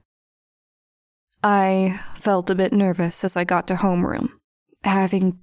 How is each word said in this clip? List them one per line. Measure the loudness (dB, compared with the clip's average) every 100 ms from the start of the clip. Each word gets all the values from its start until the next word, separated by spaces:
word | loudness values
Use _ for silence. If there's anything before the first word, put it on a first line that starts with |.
| _ _ _ _ _ _ _ _ _ _ _ _ _ _
I | 2 2 2 2 0 -2 -8 -4
felt | 0 0 0
a | 0
bit | 2
nervous | 2 2 0 -2 -2
as | -4 -2
I |
got | 0 -2 -2
to | -2
homeroom. | 0 0 -2 -4 -6 -8 _ _ _ _
Having | -2 0 0 0 0 -2